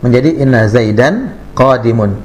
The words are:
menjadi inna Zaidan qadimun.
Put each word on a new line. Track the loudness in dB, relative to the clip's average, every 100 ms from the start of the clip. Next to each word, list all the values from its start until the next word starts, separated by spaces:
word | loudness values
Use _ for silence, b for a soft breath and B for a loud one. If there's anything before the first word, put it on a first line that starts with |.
menjadi | 2 2 2 0
inna | 0 2 2
Zaidan | 2 0 2 0 0 -6 -12 -16 -2
qadimun. | 0 2 0 0 -2 -4